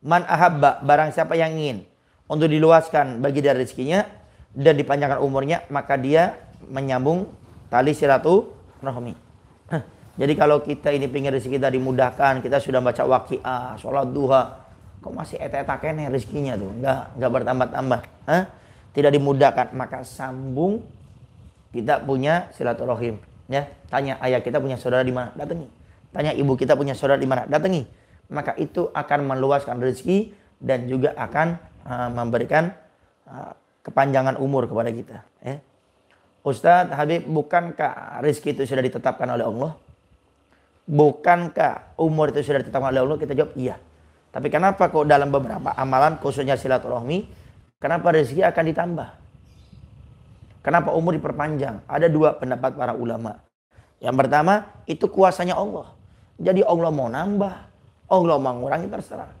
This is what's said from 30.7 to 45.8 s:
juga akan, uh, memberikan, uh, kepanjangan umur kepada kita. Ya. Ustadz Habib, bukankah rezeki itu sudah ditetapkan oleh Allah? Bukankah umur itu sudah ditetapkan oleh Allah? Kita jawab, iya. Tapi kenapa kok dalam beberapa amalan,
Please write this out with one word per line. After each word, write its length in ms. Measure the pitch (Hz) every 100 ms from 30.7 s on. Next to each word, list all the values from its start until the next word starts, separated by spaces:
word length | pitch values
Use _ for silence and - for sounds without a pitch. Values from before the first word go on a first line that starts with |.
| 127 120
juga 240 | 131 127
akan, 460 | - 113 135 165 170 - - -
uh, 240 | 123 123
memberikan, 600 | 120 117 117 117 147 170 190 _ _ _ _ _
uh, 240 | 127 - - _ _
kepanjangan 560 | - - 139 131 131 127
umur 260 | 135 135 117
kepada 240 | 110 117
kita. 280 | 117 127 113 - _
Ya. 160 | - 143 _ _ _ _ _ _ _ _
Ustadz 540 | - 135 170 175 180 143
Habib, 320 | 151 165 -
bukankah 960 | 156 147 175 170 160 151 - - -
rezeki 340 | 143 139 151 143
itu 60 |
sudah 160 | 135 131
ditetapkan 480 | 131 127 127 123 123
oleh 160 | 120
Allah? 320 | 113 110 147 156 _ - _ _ _ _ _ _ _ _ -
Bukankah 1120 | 147 151 - - 175 170 - 156 - - -
umur 320 | 160 156 151
itu 160 | 131 135
sudah 160 | 143
ditetapkan 320 | 113 123 131 131
oleh 80 | 131
Allah? 140 | 151
Kita 160 | 143 139
jawab, 160 | - -
iya. 160 | 127 - _ _ _ _ _
Tapi 160 | 131 143
kenapa 400 | 156 185 196 175
kok 160 | 156 147
dalam 240 | 147 143
beberapa 460 | 139 127 - 135
amalan, 420 | -